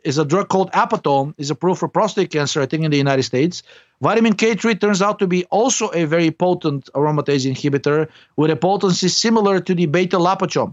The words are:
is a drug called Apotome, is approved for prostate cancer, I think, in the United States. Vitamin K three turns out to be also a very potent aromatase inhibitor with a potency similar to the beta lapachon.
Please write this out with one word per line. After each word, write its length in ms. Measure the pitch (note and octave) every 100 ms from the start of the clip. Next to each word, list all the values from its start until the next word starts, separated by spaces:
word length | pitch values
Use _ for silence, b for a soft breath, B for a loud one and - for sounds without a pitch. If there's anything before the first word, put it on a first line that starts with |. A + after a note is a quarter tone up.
is 120 | D3+ D3
a 80 |
drug 240 | C#3+ F#3 G3
called 240 | F#3+ F#3
Apotome, 640 | F#3+ A#3 G#3+ D3+ C#3 C#3+ D3
is 140 | C#3+
approved 280 | D3 F3 F3
for 100 | E3
prostate 420 | E3+ G#3+ - F3
cancer, 320 | D3+ C#3+ D#3
I 40 | C3+
think, 180 | D#3+
in 60 | D#3
the 60 | C#3+
United 280 | C#3 C3+
States. 380 | B2 B2+ E3+ - b b b b
Vitamin 320 | D3 G#3+ A3+
K 220 | G3+ A3
three 200 | A3 A3+
turns 280 | G3 G#3 F#3+
out 160 | G3+ G#3
to 80 | F#3
be 180 | F3+ -
also 440 | F#3+ B3+ - G#3
a 120 | E3+
very 260 | D3+ E3+ D#3+
potent 580 | - F3+ F3 D#3 C#3 -
aromatase 500 | C#3 D3+ D3+ C#3+ C#3+
inhibitor 640 | C3 C3 D3 C#3 C#3+ D3+ D#3 b b -
with 140 | D#3
a 60 | D#3
potency 520 | F3+ G3+ G3 F3 F3+
similar 520 | - A#3 A3+ G3+ F#3
to 140 | F3
the 120 | F3 E3
beta 320 | E3+ F3+ F#3+
lapachon. 540 | F3 F#3+ F3 C#3 A2